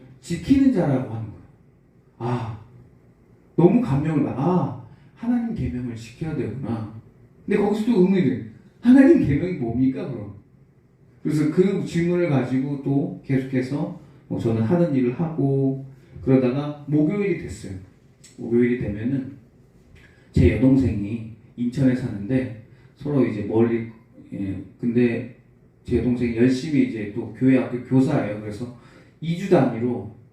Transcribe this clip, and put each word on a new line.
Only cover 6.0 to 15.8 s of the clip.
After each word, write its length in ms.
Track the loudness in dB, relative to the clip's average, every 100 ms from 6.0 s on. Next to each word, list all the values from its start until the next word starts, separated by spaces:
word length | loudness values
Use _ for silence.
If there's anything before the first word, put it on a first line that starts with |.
| -12 -10 -6 -6
되구나. 580 | -6 -6 -6 -6 -8 -14 -20 _ -20 _ -2
근데 120 | 0
거기서 280 | 0 0 2
또 160 | 4
의문이 220 | 4 4
돼요. 200 | 2 -2 -8 -16 -20 _
하나님 440 | 6 8 8 6 4
계명이 280 | 0 -2
뭡니까, 560 | -4 -4 0 0 0 -6
그럼? 260 | -10 -12 -16 _ _ _ _ _ _ _ _
그래서 280 | -2 0 0
그 340 | 2 2 2 -4
질문을 440 | -2 0 0 0
가지고 520 | 0 0 -2 -2 -4
또 380 | -2 -2 -2 -6 -4
계속해서 760 | -2 -2 -4 -2 -4 -6 -10 -18 -20 -10
뭐 120 | -4
저는 220 | -2 0
하는 300 | 0 2 2
일을 260 | 2 0 -2
하고 680 | -4 -2 0 0 0 -2